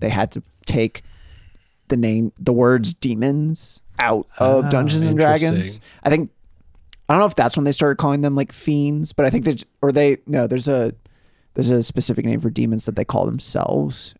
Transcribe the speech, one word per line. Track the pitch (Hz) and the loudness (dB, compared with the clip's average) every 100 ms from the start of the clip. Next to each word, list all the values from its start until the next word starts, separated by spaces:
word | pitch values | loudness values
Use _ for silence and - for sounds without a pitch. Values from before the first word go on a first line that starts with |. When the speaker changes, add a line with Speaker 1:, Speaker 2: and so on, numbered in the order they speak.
Speaker 1:
they | 110 | -2
had | 101 110 | -2 -2
to | 117 - _ | -6 -16 _
take | - 135 113 - - - - - - - _ _ - | -4 0 -2 -4 -18 -20 -20 -20 -20 -20 _ _ -4
the | 123 | 0
name, | 113 110 113 - | 0 0 -2 -4
the | - | -2
words | 120 123 127 101 | 2 4 4 0
demons | 85 131 110 131 143 151 160 - - - - | -2 -4 -2 0 0 -2 -4 -8 -14 -12 -4
out | 120 110 - - | 0 0 -4 -2
of | 127 135 | 2 2
Speaker 2:
Ah, | 139 | 2
Speaker 1:
Dungeons | 160 151 156 | 0 0 0
and | 160 156 | 0 2
Dragons. | 151 151 165 | 2 2 2
Speaker 2:
interesting. | 170 180 - - - | -2 -4 -8 -16 -6
Speaker 1:
I | - | 0
think, | 156 160 _ _ - - - - - - | 0 0 _ _ -20 -20 -20 -20 -12 0
I | |
don't | 165 | 2
know | 208 | 2
if | - | 2
that's | 120 - | 0 2
when | |
they | 143 | 0
started | 139 147 139 | 2 0 2
calling | 151 143 | 0 0
them, | 143 | 0
like, | 139 139 | 0 -2
fiends, | - - 147 143 151 156 | -6 -2 0 0 -2 -4
but | - 135 | 0 2
I | |
think | 247 | 2
they, | 208 | 0
j-, | 123 - _ | -2 -6 _
or | 139 | 0
they, | 139 143 131 - | 4 2 2 -2
no, | 139 113 | -2 0
there's | 127 131 | -2 0
a, | 131 117 113 _ _ _ _ _ | 0 0 -4 _ _ _ _ _
there's | - 123 | -2 2
a | 123 | 2
specific | 113 - - 117 | 0 -2 -2 -2
name | 117 113 | -2 -2
for | 113 | -2
demons | - 113 110 113 | -2 -2 -2 -4
that | 104 | -4
they | |
call | - 107 - | -2 -2 -2
themselves, | 127 - - 50 147 143 131 - - | -2 -4 -4 -2 -2 -2 -4 -10 -8